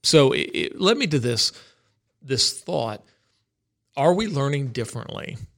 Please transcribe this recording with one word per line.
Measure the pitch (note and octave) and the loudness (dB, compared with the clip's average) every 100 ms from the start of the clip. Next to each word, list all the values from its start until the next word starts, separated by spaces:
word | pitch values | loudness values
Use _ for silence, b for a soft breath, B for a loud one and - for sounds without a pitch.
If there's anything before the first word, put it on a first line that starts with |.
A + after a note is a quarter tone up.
So | - D#3 C3+ | 6 6 6
it, | - - | 4 -2
it | - E2 - | -2 -4 0
led | F#3 A#3 | 0 2
me | A#3+ | 0
to | D3 | 0
this, | A#2+ A#2 - b b b b b _ _ | 0 -2 -2 b b b b b _ _
this | C#3 B2+ - - | -6 -2 -2 -2
thought. | - F3 A#2 G#2+ _ _ _ _ _ _ _ _ _ - | -6 -4 -4 -8 _ _ _ _ _ _ _ _ _ 2
Are | D3 | 2
we | F3+ A3 | 4 0
learning | C#3+ C#3 C#3+ C3+ | -2 0 -2 -4
differently | A#2 A2+ A#2+ A2+ - - A2+ - | -4 -6 -8 -10 -10 -10 -12 -16